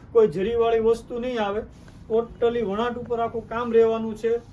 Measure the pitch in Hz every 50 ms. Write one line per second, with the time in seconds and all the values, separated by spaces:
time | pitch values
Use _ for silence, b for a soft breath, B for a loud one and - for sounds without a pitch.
0 | B B - 226 220 214 151 180 190 226 233 233 226 233 233 226 220 226 233 226
1 | - - 247 240 240 254 247 226 208 196 202 214 226 - B B B B B B
2 | B - 220 226 226 - - - 233 233 240 240 220 190 196 214 240 240 233 240
3 | 233 - 233 226 233 226 233 226 220 208 226 233 247 233 226 226 226 226 226 226
4 | 220 226 214 - - 226 233 233 - -